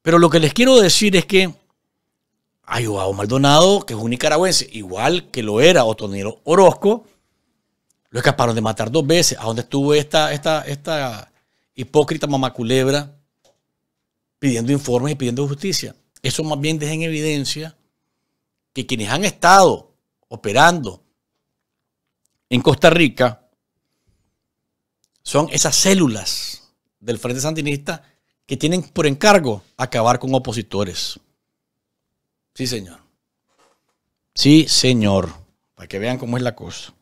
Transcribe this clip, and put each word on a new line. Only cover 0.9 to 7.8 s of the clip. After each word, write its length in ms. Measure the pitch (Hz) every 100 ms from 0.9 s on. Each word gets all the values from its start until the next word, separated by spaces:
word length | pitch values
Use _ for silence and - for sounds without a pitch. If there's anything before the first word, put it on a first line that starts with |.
| - 214
es 100 | 185
que 300 | - 190 185 - _ _ _ _ _ _ _ _ _ _
a 200 | - 117
Joao 300 | 113 101 95
Maldonado, 720 | 98 104 131 139 151 185 202
que 80 | -
es 60 | 110
un 100 | 117
nicaragüense, 580 | 123 156 151 185 - 127
igual 580 | 110 95 92 131 175 -
que 100 | 127
lo 200 | 107 107
era 240 | 160 175
Otonio 560 | 117 110 104 98 101 -
Orozco, 640 | - 175 180 - 202 233 _ _ _ _ _ _ _ _